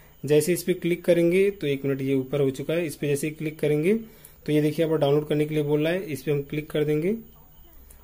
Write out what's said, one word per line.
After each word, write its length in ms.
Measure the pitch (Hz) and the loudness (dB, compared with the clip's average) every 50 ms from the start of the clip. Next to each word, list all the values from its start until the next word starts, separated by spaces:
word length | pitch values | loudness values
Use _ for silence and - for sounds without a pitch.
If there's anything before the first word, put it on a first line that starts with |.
| - - - - - | -20 -20 -18 -10 0
जैसे 300 | 139 147 151 151 180 175 | 4 4 4 4 2 -2
इस 100 | 170 - | -2 0
पे 100 | 185 175 | -2 -2
click 280 | 175 - 170 175 175 - | -2 0 -2 -2 0 2
करेंगे 440 | 180 170 170 170 170 180 190 196 202 | 2 4 4 4 4 4 4 2 2
तो 160 | 196 - 151 | 0 -2 -2
एक 180 | 143 139 135 139 | -2 -2 -2 -2
मिनट, 160 | 139 135 135 | -2 -2 -2
ये 140 | 135 135 139 | -2 0 0
ऊपर 260 | 135 131 131 151 143 | 0 -2 -2 0 0
हो 80 | 139 135 | 0 0
चुका 220 | 131 - 139 - 160 | 0 -4 -4 -2 -2
है, 120 | 175 175 | -2 -2
इस 100 | 147 - | -4 -6
पे 120 | - 151 | -4 -2
जैसे 200 | 147 143 143 165 | -2 -2 -2 -2
ही 60 | 151 151 | -6 -6
click 260 | - 156 151 151 - | -6 -8 -8 -4 -2
करेंगे 340 | 151 147 151 151 160 185 226 226 - - - - - - - - - | 0 0 2 2 2 2 0 0 -2 -10 -20 -20 -20 -20 -20 -12 -4
तो 60 | 151 | 0
ये 100 | 151 151 | 2 2
देखिए 240 | 151 151 151 165 165 | 2 2 0 0 0
यहाँ 100 | 160 160 | 0 2
पर 60 | 151 | 2
download 260 | 143 139 143 151 151 | 2 4 2 2 2
करने 180 | 151 151 151 151 | 0 0 -2 0
के 100 | 151 156 | 0 -2
लिए 80 | 151 147 | -2 0
बोल 200 | 143 147 151 151 | 0 0 0 0
रहा 100 | 165 175 | 0 -2
है, 100 | 190 - | -2 -4
इस 180 | 156 143 131 - | -6 -10 -8 -4
पे 80 | 156 | -2
हम 100 | 147 143 | -2 -2
click 280 | 143 - 147 151 151 - | -4 -6 -8 -8 -8 -4
कर 120 | - 151 151 | -4 -2 0
देंगे 320 | 151 151 151 165 190 226 226 - - - - - - - - - - - - - - - - | 0 0 0 0 -2 -4 -4 -8 -18 -20 -20 -20 -20 -20 -20 -20 -20 -20 -20 -20 -20 -20 -20